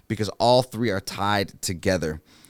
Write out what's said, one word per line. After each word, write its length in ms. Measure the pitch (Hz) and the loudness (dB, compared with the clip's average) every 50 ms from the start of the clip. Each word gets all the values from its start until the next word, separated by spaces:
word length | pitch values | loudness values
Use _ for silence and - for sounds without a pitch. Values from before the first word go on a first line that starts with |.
| _ | _
because 220 | - 110 98 107 98 - - | -6 -4 -4 -4 -6 -2 2
all 240 | 110 120 123 127 | 4 6 6 4
three 280 | 123 - - 110 123 113 | 4 2 -2 -2 -2 -2
are 100 | 95 101 | -2 -2
tied 600 | - - - - 98 101 104 101 101 - - - | -4 -8 -6 -4 -2 0 0 0 0 -2 -6 -8
together. 640 | - - 95 80 - 98 92 90 78 80 78 76 - _ _ _ - | -6 -6 -6 -2 0 0 0 0 0 -4 -6 -8 -12 _ _ _ -20